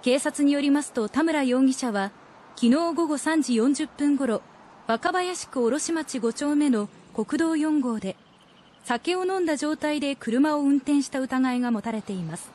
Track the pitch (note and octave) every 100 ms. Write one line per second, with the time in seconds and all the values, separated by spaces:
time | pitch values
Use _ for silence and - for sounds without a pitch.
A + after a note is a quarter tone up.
0 | - C4+ D4+ D4 C#4+ C#4+ C#4 C#4+ C#4+ -
1 | G#3 C4 E4 D#4 C4 B3 C4 B3+ B3+ G3+
2 | G3 - - - - - A#3 C#4 E4+ D#4+
3 | E4 D4 D#4 D#4+ C4 A#3 B3 C#4+ D#4 -
4 | C#4+ C#4 C4 G#3+ - - - - - A3+
5 | F4 F4+ F4+ F4 - C4 A#3 C#4+ - E4
6 | D4+ C4 A3+ A3 D4 D4 D4 A3+ G#3 -
7 | - - G#3+ D4+ E4 D#4+ D#4 D4+ B3+ A3
8 | F#3+ - - _ - - - - - A#3+
9 | - F4+ F#4 F#4+ E4+ D4 D4+ D#4 D4+ D4+
10 | C#4+ C#4 - A#3+ D4+ D4 C#4+ C#4 - C#4+
11 | C4 C4+ C4 C4 C4 B3 B3 A3 A3+ A3
12 | - F#3+ E3 E3 -